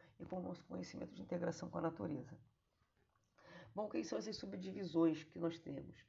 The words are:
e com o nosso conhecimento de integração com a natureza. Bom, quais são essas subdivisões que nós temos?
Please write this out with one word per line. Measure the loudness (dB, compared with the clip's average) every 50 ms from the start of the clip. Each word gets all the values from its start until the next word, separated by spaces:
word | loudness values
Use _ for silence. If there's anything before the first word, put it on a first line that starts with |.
| -20 -20 -14 -12
e | -6
com | -4 -2 -2
o |
nosso | 0 -2 -4 -6 -6
conhecimento | -6 -4 -4 -4 -4 -4 -6 -6 -6 -6
de | -10
integração | -4 -2 0 2 2 2 0 0 -4 -2
com | -2 2
a |
natureza. | 2 2 0 0 0 0 0 -2 -4 -8 -12 -14 -16 -20 _ _ _ _ _ _ _ _ _ _ _ _ _ _ _ _ _ -20 -20 -18 -16 -16 -16 -6 -2
Bom, | -2 -2 0
quais | 0 0 0
são | 2 0 0
essas | 0 -2 -4
subdivisões | -4 -4 -6 -4 -4 -4 -4 -2 -2 -2 2 6 8 8 8 8 6 -2
que | -8 -4 0
nós | 0 0 0 -2
temos? | -6 -6 -6 -6 -6 -8 -12 -16 -20